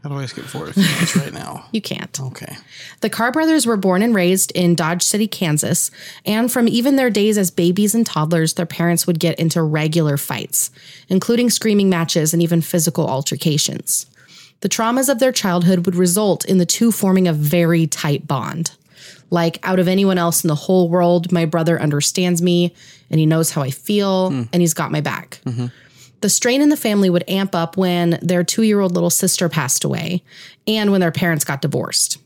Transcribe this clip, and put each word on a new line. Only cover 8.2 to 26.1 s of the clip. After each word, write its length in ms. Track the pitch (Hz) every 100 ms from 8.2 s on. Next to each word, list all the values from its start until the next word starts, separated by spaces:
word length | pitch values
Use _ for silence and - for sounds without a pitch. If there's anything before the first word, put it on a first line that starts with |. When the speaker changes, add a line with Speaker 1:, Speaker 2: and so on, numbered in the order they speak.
| 156 170 160
Speaker 2:
their 100 | - 170
parents 400 | - 170 170 -
would 120 | 165
get 180 | 170 -
into 220 | 165 170
regular 540 | 156 151 156 165 151 139
fights, 540 | - 127 - - - - - - _
including 420 | 185 - 233 240
screaming 400 | - 220 208 196
matches 420 | 175 160 - 156
and 100 | 170
even 200 | 170 170
physical 440 | 156 175 165 165 143
altercations. 1000 | 131 151 139 165 147 - - - - - _ _ - - _
The 80 | 196
traumas 400 | - 226 247 262
of 100 | 254
their 120 | 262
childhood 520 | 254 202 175 175 185
would 100 | 180 175
result 480 | 180 185 208 170
in 140 | - 190
the 80 | 170
two 240 | - 233
forming 380 | 202 190 190 185
a 40 |
very 540 | 151 147 175 165 165 165
tight 400 | - 156 147 -
bond. 440 | 135 139 170 165 - _ - - - _
Like, 280 | 170 165 165
out 160 | 175 185
of 100 | 180
anyone 300 | 190 196 185
else 240 | 170 165
in 60 | 170
the 60 |
whole 340 | 147 - 185 170
world, 420 | 175 170 175 170
my 140 | 170
brother 360 | 165 170 160 165
understands 600 | 151 147 - - 180 170
me, 320 | 180 175 175 - - - _
and 100 | 156
he 60 | 156
knows 240 | 160 165
how 120 | 160
I 80 | 135
feel, 600 | 139 - 208 196 185 185
Speaker 1:
Hmm. 120 | 135 117
Speaker 2:
and 100 | 180
he's 120 | 175
got 160 | 160 156
my 100 | 156
back. 400 | 143 - - -
Speaker 1:
Mm-hmm. 220 | 131 117 123 - - _ -